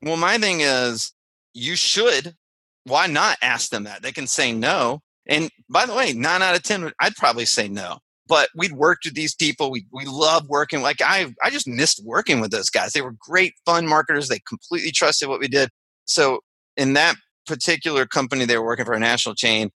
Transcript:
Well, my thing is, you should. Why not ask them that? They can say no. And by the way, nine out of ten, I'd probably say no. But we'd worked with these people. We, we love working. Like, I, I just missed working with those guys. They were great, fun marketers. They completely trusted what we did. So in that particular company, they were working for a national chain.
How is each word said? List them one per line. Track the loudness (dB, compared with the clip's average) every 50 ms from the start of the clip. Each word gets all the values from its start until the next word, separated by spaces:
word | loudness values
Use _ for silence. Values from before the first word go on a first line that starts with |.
Well, | -6 -4 -2
my | 2 2 2 2 2
thing | 2 0 0 2
is, | 2 2 2 2 0 0 -2 -4 -6 -8 -10 _ _ _ _ _ _ _
you | -12 -10 -8 -4 -2
should. | -2 0 0 2 2 4 4 2 2 -2 -6 -12 _ _ _ _ _ _ _ _ _ _
Why | 0 2 2 2 2
not | 2 2 2 2 2 0
ask | 0 0 0 -2 -2 -4
them | -6 -6 -6
that? | -10 -12 -12
They | -12 -10
can | -10 -8 -6
say | -4 -2 0 0 0
no. | 0 0 0 0 0 2 0 -2 -2 -6 -10 _ _ _ _
And | -2 -2 -2 -2 -4 -8 _ _ -2
by | 0 0 0
the | 2
way, | 0 -2 -2 -2 -2
nine | -2 0 0 2 2
out | 2 2 2
of | 0
ten, | 0 -2 -4 -4 -4 -6 -2 0
I'd | 0 0 0
probably | 2 0 0 2 0 0
say | 0 0 0 -2 -4
no. | -6 -8 -8 -10 -10 -12 _ _ _ _ _
But | 2 2 2 2 2 0
we'd | -4 -4 -4
worked | 0 2 2 2 2 2 -2
with | -6 -6
these | -4 -6 -6 -2
people. | -2 -2 -2 0 -2 -4 -4
We, | -4 -8 -10 _
we | -14 -12 -12
love | -10 -2 2 2 4 4 2 0 0
working. | -2 -2 0 -2 -2 -2
Like, | -2 -2 0 0
I, | 0 2 2 0 -2 -4 -4 -4 -2
I | -2
just | -2 -4 -6 -4
missed | -2 0 0 0 0 -2 -4
working | -4 -4 -2 0 0 0 0
with | 0 -2
those | -2 -2 -2 -2
guys. | 0 0 -2 0 -2
They | -4
were | -4 -4 -10 -16
great, | -8 0 2 2 2 0 -2 _ _
fun | 0 0 2 2
marketers. | 2 2 2 2 2 0 -2 -2 -2
They | -4 -6 -6 -10
completely | -14 -14 -8 -6 -6 -4 -4 -2
trusted | 0 2 2 2 2 2 -2 -2
what | -2 -4
we | -2 0
did. | 2 2 2 0 -2 _ _ _ _ _ _
So | -2 2 4 4 4 2 0 -4 _ _ _ _ _ _
in | -2 0 2 4
that | 4 4 4 2 -2 _ _ _ _ _
particular | -8 -8 -2 0 0 0 0 -2 0 0 0 0
company, | 2 0 -2 0 0 0 0 0
they | 2 0
were | 0 0
working | -2 -4 -4 -2
for | -2 -2
a | 0
national | 2 2 2 0 -2 -4 -2
chain. | 0 2 2 2 2 0 -4 -6